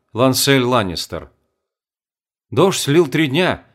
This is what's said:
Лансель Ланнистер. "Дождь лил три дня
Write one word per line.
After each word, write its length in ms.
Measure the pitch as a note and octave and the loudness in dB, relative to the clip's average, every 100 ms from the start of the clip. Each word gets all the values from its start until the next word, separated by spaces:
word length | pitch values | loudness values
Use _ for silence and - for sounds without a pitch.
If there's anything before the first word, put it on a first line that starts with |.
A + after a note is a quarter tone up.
| _ | _
Лансель 500 | G#2+ C3 A#2+ C#3 C#3 | 0 0 2 2 2
Ланнистер. 680 | B2 B2 G2 D#2+ - E2 - _ _ _ _ _ _ _ _ _ _ _ _ | 2 0 -2 -6 -10 -14 -14 _ _ _ _ _ _ _ _ _ _ _ _
"Дождь 380 | G#2+ F#3+ - - | 0 2 2 0
лил 200 | D#3 D#3 | 2 2
три 200 | D3 D#3 | 0 0
дня 380 | C#3+ F3 G2+ - | 0 -2 -4 -10